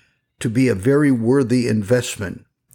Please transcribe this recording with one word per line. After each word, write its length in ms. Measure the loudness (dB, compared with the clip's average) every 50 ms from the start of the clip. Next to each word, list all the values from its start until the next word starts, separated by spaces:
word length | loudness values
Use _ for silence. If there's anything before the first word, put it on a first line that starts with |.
| _ _ _ _ _ _ _ _
to 80 | -6 -4
be 200 | 0 0 2 2
a 60 | 0
very 360 | 0 0 2 2 4 4 2 2
worthy 560 | 2 2 2 2 2 2 2 0 0 0 0
investment 800 | -2 -2 0 0 0 0 0 -4 -8 -8 -10 -10 -10 -12 -18 _ _ _ _ _ _